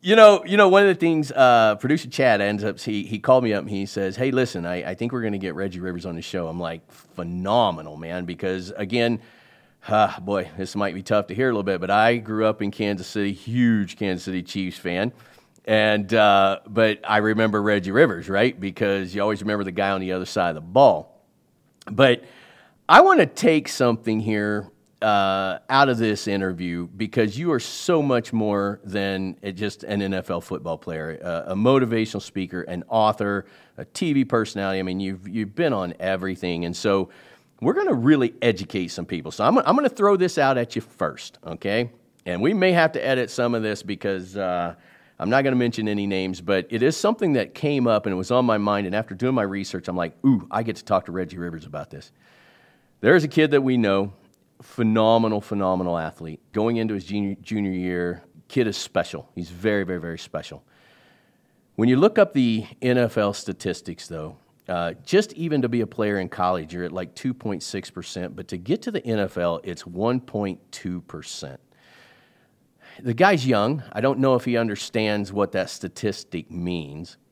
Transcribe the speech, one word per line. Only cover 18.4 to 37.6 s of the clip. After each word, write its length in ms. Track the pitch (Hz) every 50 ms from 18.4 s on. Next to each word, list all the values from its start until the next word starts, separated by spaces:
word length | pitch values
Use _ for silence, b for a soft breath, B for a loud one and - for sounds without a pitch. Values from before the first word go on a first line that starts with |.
| 117 127 - 87
Because 560 | 95 98 90 - 110 101 98 98 95 87 92
you 80 | 101
always 180 | 101 107 107 98
remember 240 | 104 104 107 104 101
the 80 | 95
guy 180 | 90 92 98 98
on 100 | 98 95
the 120 | 95 92
other 140 | 92 92 92
side 240 | - - 104 90 85
of 40 | 82
the 40 | 76
ball. 680 | 80 85 95 131 139 123 85 76 73 - _ _ _ _ _ _ _ _ _ _ _ _ _ _ - -
But 340 | 107 101 139 131 120 - B B B B B B B B B B B B _ -
I 120 | 160 240
wanna 260 | 359 392 370 302 175
take 420 | 131 - - - - 160 151 147 -
something 520 | - - 131 120 113 113 - 117 110 110
here, 500 | 104 110 107 104 104 104 104 104 101 - _ _ _ _ _ _
uh, 560 | 104 110 104 101 98 95 95 98 95 95 87 - _ -
out 180 | 131 135 143 135
of 80 | 127
this 320 | 113 117 107 104 101 - 107
interview 580 | 101 98 95 95 90 82 90 87 85 87 87 85
because 500 | 87 95 110 104 - 123 110 110 95 131
you 120 | 170 175
are 60 | 151 120
so 440 | - - - - - - 180 156
much 320 | 147 139 127 120 113 - 120
more 480 | 113 107 107 104 101 101 101 101 - -
than 500 | 101 92 104 98 98 98 95 95 95 87 _
a, 80 | 101 101
just 320 | 95 90 107 101 - -
an 200 | - - 104 101
N 100 | 98 98
F 160 | 98 92 - -
L 140 | 87 85
football 340 | - - 95 - - 85 80
player, 420 | 78 - 87 82 80 78 80 80 -
a, 300 | - 87 85 82 - -
a 20 | 95
motivational 680 | 98 110 123 135 135 127 113 117 113 110 110 - 101
speaker, 400 | - - _ 98 92 87 92 90
an 240 | 85 - 90 87 -
author, 600 | _ 113 113 107 110 107 - 107 101 101 98 - b b b b b b -
a 80 | -
T 260 | _ _ - 185 165
V 140 | 143 139 131
personality. 520 | - 127 117 107 101 - 101 98 95 95 95
I 40 |
mean, 180 | 95 95 92 95
you've, 260 | 98 95 95 92 95
you've 280 | 101 92 113 107 101 107
been 180 | - 170 151
on 220 | 127 101 92 87 80 -
everything. 680 | 90 95 95 92 90 95 92 92 - 90 85 82 87
And 100 | 85 90
so 320 | - - 110 98 98 92 B B B B B B B B B _ _